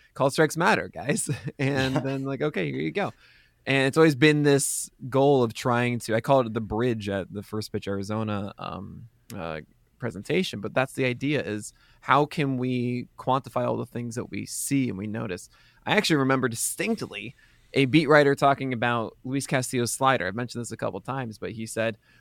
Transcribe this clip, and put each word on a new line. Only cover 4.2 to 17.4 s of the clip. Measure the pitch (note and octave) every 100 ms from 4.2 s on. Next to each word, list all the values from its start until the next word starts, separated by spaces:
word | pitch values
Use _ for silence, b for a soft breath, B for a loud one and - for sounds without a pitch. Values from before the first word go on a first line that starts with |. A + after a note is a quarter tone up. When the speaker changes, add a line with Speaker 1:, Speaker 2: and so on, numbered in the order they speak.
| D#3 D3+
Speaker 1:
this | D3 C#3 - - - _ B2
goal | C3 C#3 C#3
of | A#2 -
trying | B2+ A#2+ A#2+ A#2+
to, | - A2
I |
call | - C3+
it | A#2
the | A2+
bridge | G#2+ G#2+ B2 A2+ G2+
at | G2 E2+
the | G2+
First | G2 G#2+ -
Pitch | G#2+ -
Arizona, | G2 G2 G#2+ A2 G#2 G2+ -
um, | F#2 F2+ G2 F2+ A2+ _ - -
uh, | E2 D#2+ - _ _ _
presentation, | A#2 F#2 G#2 D3 - A2
but | G#2 B2
that's | C3
the | -
idea, | C3 A#2+ C3+ D3
is | G2+ G#2+ G#2 b b b
how | - C#3 D3
can | - C#3 C3
we | B2+ B2+ A#2+ B2 - -
quantify | - C3 - - B2
all | A#2
the | A#2+
things | A#2+ A#2+
that | A2+ -
we | G2+ G#2
see | - - C#3 B2
and | F#2+
we | G#2+
notice? | A2 A#2 F2+ - b b b
I | - F3
actually | - D#3
remember | C3 C3+ B2
distinctly | A2+ - - G3 A3+ B2+ G2+ G#2+ b